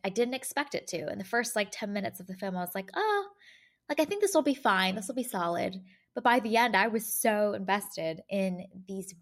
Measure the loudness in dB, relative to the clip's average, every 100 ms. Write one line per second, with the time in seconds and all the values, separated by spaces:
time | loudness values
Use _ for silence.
0 | -6 0 0 -2 -6 -6 -4 -6 -6 -6
1 | -6 -8 -2 -2 0 -2 -2 -4 -6 -4
2 | -6 -8 -14 -8 -6 -4 -4 -6 -8 -2
3 | 0 0 -2 -12 -20 -20 _ _ _ 0
4 | 0 2 4 4 4 2 2 4 2 0
5 | -4 -6 -4 -2 0 0 -2 -4 -14 -20
6 | _ 2 4 4 4 4 6 4 4 2
7 | -2 2 2 4 2 0 0 0 -2 -6
8 | -6 -6 -6 -2 -2 -4 -10 -18 -12 -10
9 | -10 -8